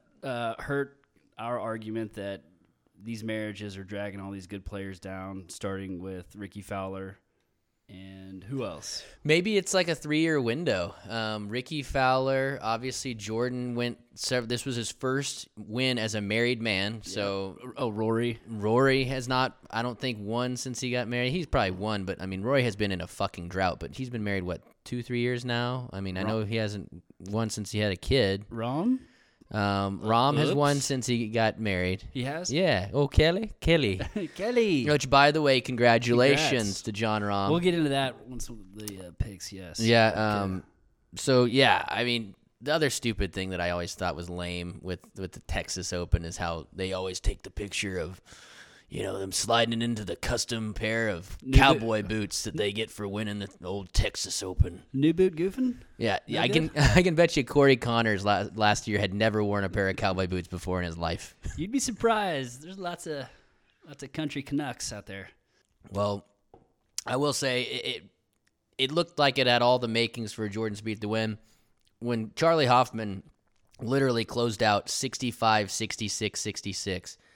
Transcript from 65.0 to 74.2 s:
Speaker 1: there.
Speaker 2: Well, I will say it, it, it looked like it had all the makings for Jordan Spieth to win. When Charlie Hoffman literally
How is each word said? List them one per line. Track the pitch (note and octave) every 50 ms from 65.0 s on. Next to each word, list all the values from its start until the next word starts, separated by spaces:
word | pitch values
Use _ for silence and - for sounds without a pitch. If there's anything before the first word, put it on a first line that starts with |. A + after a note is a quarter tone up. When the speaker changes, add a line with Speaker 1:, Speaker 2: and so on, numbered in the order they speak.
| -
Speaker 1:
there. | - G2 G2 F#2 - - _ _ _ _ _ _ _ _ _ - -
Speaker 2:
Well, | F#2 G2 G#2 G#2 G2+ G2+ - _ _ _ _ _ - - _ _ _ _ _ _ _ - -
I | A#2+ B2 C3+
will | D3 D3 B2+
say | - C#3+ C3 B2 B2+
it, | A#2+ - C3 B2 -
it, | C3 B2 F2 D#2+ - _ _ _ _ _ _ _ _ _ _ _ _ _ -
it | C#3 C3
looked | D3+ E3+ E3+ - - -
like | C#3+ C#3 C3 C#3
it | B2+
had | B2 A#2+ A#2+
all | A#2+ B2 B2+ B2
the | B2 A2+
makings | A2 A#2 A#2 A2+ - A#2+ A2+ G2+ -
for | - A2 G#2
Jordan | G2 A2 A2+ A2 G#2 G2+
Spieth | A2 A2+ G#2+ G#2+
to | A2+ G#2
win. | A2 A2 A2 A2 G#2 - - _ _ _ _ _ _ _ _ _ _ _
When | A#2+ A#2+ A#2+ A2+ A2 G#2 -
Charlie | - D#3+ E3 E3+ D#3+ C#3
Hoffman | B2 A#2+ B2 B2 - - A2+ A2 G#2 F#2+ G2 - - _ _ _ _ _ _ _ _ _ -
literally | C3 A#2 C3+ C#3 C3+ C3 A#2+ A#2